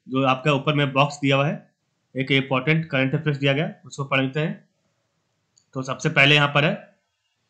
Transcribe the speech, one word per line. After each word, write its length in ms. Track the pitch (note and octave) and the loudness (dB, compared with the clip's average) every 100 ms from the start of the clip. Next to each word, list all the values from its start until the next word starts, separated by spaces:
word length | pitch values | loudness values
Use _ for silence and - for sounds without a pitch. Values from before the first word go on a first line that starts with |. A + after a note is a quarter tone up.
| - | -6
जो 180 | C3 C3+ | -2 0
आपका 260 | C3 D#3 | 0 0
ऊपर 220 | C#3 C3+ | 0 0
में 180 | D3 C#3+ | 0 0
box 260 | C3+ C#3+ - | 2 0 0
दिया 140 | C#3 C3+ | 0 2
हुआ 100 | C#3+ | 0
है, 280 | A3+ - _ _ _ _ B2+ | -4 -12 _ _ _ _ -8
एक 160 | C3 | 0
important 580 | C#3 C3+ C3 C3 D#3+ D#3+ | 0 0 -2 0 0 0
current 240 | C3 C3 | 0 0
affairs 240 | C#3+ D3+ C#3 | 0 -2 -2
दिया 140 | C#3 | 0
गया, 220 | C#3 F#3 - B2+ | 0 -2 -8 -16
उसको 180 | - | -12
पढ़ 160 | C3+ C3+ | -4 -2
लेते 200 | C3 C#3+ | -2 -2
हैं। 280 | D#3+ G#3 _ _ _ _ _ _ _ _ _ _ _ | -4 -6 _ _ _ _ _ _ _ _ _ _ _
तो 80 | C3 | -10
सबसे 260 | C3+ B2+ D#3+ | -8 -4 -2
पहले 260 | C#3+ C#3 | 4 6
यहाँ 140 | D3 C#3+ | 6 4
पर 160 | C#3+ | 2
है, 100 | D3+ G#3 - _ _ _ _ _ _ | 0 -2 -10 _ _ _ _ _ _